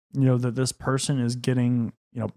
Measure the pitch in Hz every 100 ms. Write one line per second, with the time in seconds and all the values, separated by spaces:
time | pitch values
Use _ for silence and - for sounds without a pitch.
0 | _ 135 131 123 123 117 127 - - 131
1 | - 139 120 123 123 127 123 123 113 -
2 | _ 123 110